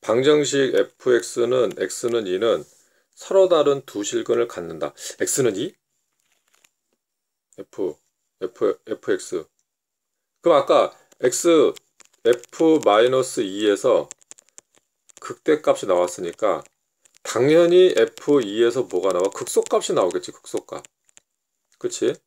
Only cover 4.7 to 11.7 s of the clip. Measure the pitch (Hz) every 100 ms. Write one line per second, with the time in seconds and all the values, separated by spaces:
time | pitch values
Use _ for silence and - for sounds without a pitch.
4.7 | 82 76 - - - 98 - 127 95 147
5.7 | _ _ _ _ _ _ _ _ _ _
6.7 | _ _ _ _ _ _ _ _ - 98
7.7 | - 95 73 _ _ _ _ 92 - 110
8.7 | - - 107 - 98 - 90 78 _ _
9.7 | _ _ _ _ _ _ _ 170 151 135
10.7 | 151 101 - _ _ 127 123 170 165 113